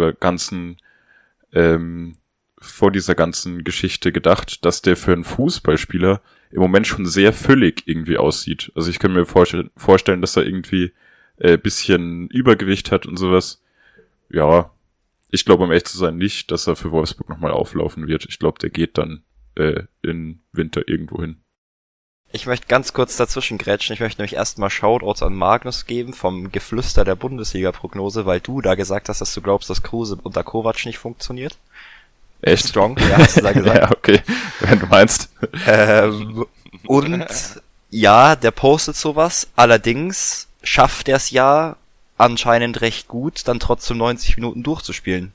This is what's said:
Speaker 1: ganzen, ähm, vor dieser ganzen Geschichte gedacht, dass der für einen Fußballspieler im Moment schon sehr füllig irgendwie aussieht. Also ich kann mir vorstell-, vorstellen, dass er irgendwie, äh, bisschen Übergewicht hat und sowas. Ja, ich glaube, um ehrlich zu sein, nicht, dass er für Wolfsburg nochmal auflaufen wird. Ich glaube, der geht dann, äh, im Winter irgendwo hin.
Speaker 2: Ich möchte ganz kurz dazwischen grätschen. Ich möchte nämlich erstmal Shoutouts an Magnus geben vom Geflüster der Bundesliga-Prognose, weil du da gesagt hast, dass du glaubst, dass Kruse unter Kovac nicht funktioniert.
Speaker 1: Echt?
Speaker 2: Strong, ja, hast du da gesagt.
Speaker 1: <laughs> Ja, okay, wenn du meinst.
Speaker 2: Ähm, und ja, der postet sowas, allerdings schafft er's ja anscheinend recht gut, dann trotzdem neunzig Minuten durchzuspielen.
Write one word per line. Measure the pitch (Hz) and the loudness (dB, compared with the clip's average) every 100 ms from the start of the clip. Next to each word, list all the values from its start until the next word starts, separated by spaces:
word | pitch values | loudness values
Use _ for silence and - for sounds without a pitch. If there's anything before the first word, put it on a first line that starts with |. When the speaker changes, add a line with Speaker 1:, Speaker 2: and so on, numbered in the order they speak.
| 82 - | -2 0
Speaker 1:
ganzen, | 92 87 - 92 87 87 _ _ _ _ _ _ _ | -2 -2 -6 -10 -12 -16 _ _ _ _ _ _ _
ähm, | 87 82 82 85 85 85 82 _ _ _ _ | 0 2 2 -4 -10 -14 -16 _ _ _ _
vor | - - 98 | -18 -2 0
dieser | 98 90 | 0 -4
ganzen | 85 85 - 90 87 | -2 -2 -4 -10 -10
Geschichte | 90 - 92 - 90 | -8 -6 -8 -6 -6
gedacht, | 85 82 95 - - | -2 0 0 -2 -4
dass | 87 - | -4 0
der | 92 90 | 0 0
für | - | 0
einen | 87 | -2
Fußballspieler | - - 90 - - 78 - 87 92 98 _ _ _ | -2 -4 -4 -2 -2 -2 -2 -2 0 0 _ _ _
im | - | 0
Moment | 92 98 110 | 2 2 2
schon | - 87 | -4 -4
sehr | 95 101 | 4 4
füllig | - - 135 87 - - | 4 2 4 4 0 -6
irgendwie | 80 80 78 | -6 -4 0
aussieht. | 76 - 82 78 - | 0 -2 -6 -10 -10
Also | 82 85 | -6 -6
ich | 85 | -2
kann | 98 | 0
mir | 90 | 2
vorstell-, | 85 95 87 90 - - | 2 4 4 2 -8 -2
vorstellen, | - 117 - 90 | 4 4 4 -2
dass | 87 92 | 0 -2
er | |
irgendwie, | 78 92 - 92 87 _ _ _ _ - | -2 -4 -4 -2 -4 _ _ _ _ 0
äh, | 87 82 | 4 4
bisschen | 101 - - 87 85 85 87 | 2 -4 0 0 0 -8 -6
Übergewicht | 123 123 104 95 98 - | 0 2 2 2 -2 -2
hat | 95 - | -4 -4
und | 87 | -4
sowas. | 92 92 - - _ _ _ _ _ _ _ | 2 2 0 -10 _ _ _ _ _ _ _
Ja, | 80 76 85 85 _ _ _ _ _ _ | 0 4 4 2 _ _ _ _ _ _
ich | - - | -2 4
glaube, | 87 | 4
um | 87 | 4
ehrlich | 85 - | 0 0
zu | 92 | -4
sein, | 87 85 | -4 -2
nicht, | 98 - - | -6 -6 -8
dass | 85 - | -6 -4
er | 78 | -4
für | 80 | -2
Wolfsburg | 80 78 - - | -2 -4 -8 -14
nochmal | 82 78 | -8 -4
auflaufen | 76 - 82 78 - 78 | -4 -4 -4 -6 -6 -6
wird. | 78 - | -6 -8
Ich | - | -6
glaube, | 80 - | -4 -4
der | 80 | -8
geht | 85 82 - | -4 -4 -4
dann, | 80 78 _ _ _ | -6 -8 _ _ _
äh, | - 76 - - _ | -4 -2 -4 -10 _
im | 82 82 80 82 _ | -8 -8 -10 -16 _
Winter | 82 80 85 - | -8 -6 -6 -6
irgendwo | 82 78 - | -6 -6 -10
hin. | 80 80 _ _ _ _ _ _ _ _ _ | -10 -12 _ _ _ _ _ _ _ _ _
Speaker 2:
Ich | 110 127 | -10 -6
möchte | 127 - | -6 0
ganz | 123 - | 0 0
kurz | - 123 - | -4 -4 -2
dazwischen | 120 131 - 107 | -4 -4 -6 -6
grätschen. | - 104 - | -4 -4 -4
Ich | 107 | -6
möchte | 113 - | -8 -6
nämlich | 104 | -8
erstmal | - 113 - 98 | -6 -6 -4 -6
Shoutouts | - 107 120 101 - | 0 0 0 -2 -2
an | 92 | -2
Magnus | 95 90 120 127 - - | 0 0 0 -2 -10 -8
geben | 120 120 | -8 -8
vom | - 92 92 95 | -6 -6 -6 -8
Geflüster | 98 - 113 - - | -10 -8 -6 -2 2
der | 98 95 | 2 0
Bundesliga-Prognose, | 127 127 104 95 92 - 90 98 98 110 95 | -6 -8 -8 -4 -4 -4 -10 -8 -6 -4 -2
weil | 90 | -2
du | - 135 | -4 -4
da | 95 | -2
gesagt | 95 95 98 - | -2 -2 -6 -6
hast, | 101 | -8
dass | 98 | -8
du | 98 | -6
glaubst, | 98 101 - | -2 -2 0
dass | 92 | -4
Kruse | - 117 110 92 | -4 -6 -8 -8
unter | 92 90 | -8 -8
Kovac | - 113 110 - | -6 -4 -4 -4
nicht | 120 - | -8 -12
funktioniert. | 117 117 - 123 147 - _ - - - _ _ _ _ | -14 -12 -12 -10 -12 -16 _ -20 -20 -20 _ _ _ _
Speaker 1:
Echt? | - 87 - | 0 2 2
Speaker 2:
Strong, | 107 101 - | 0 0 2
ja, | 90 98 | 4 6
hast | 156 - | 6 6
du | |
da | 101 | 2
gesagt. | 127 101 113 | 2 4 4
Speaker 1:
<laughs> | |
Ja, | - | 4
okay, | - - 101 - 247 196 - | 2 4 4 4 -8 -8 -2
wenn | 95 107 | 2 2
du | 90 | 6
meinst. | - - - - - - - - | 6 6 4 -4 -8 -8 -4 2
Speaker 2:
Ähm, | 107 107 107 107 107 107 110 120 _ - 92 - | 4 6 6 4 0 -8 -10 -10 _ -20 -12 0
und | 135 147 175 165 - - - _ _ _ | 2 2 -4 -6 -8 -10 -14 _ _ _
ja, | 110 101 110 143 147 | 2 6 8 8 6
der | 113 | 0
postet | - 135 160 - - | 2 2 4 0 -6
sowas, | 156 147 170 - - - | -4 0 0 -2 -2 4
allerdings | 120 113 113 123 180 190 - - - _ | 6 6 2 -2 -4 -6 -6 -8 -12 _
schafft | - - 131 - - | -2 2 2 2 -2
er's | 135 - | -2 0
ja | 127 135 147 160 - _ _ _ - | 2 4 4 0 -8 _ _ _ 2
anscheinend | 120 117 123 117 120 113 | 2 2 2 2 2 -2
recht | 117 - - | -4 -4 -12
gut, | 117 147 - - | -8 -8 -6 -4
dann | 117 | -2
trotzdem | - 120 - 117 | -2 -2 -4 -2
neunzig | 117 120 - - | -2 -2 0 0
Minuten | 117 120 | -2 -6
durchzuspielen. | 135 160 - 98 95 92 92 | -6 -6 -8 -10 -6 -6 -6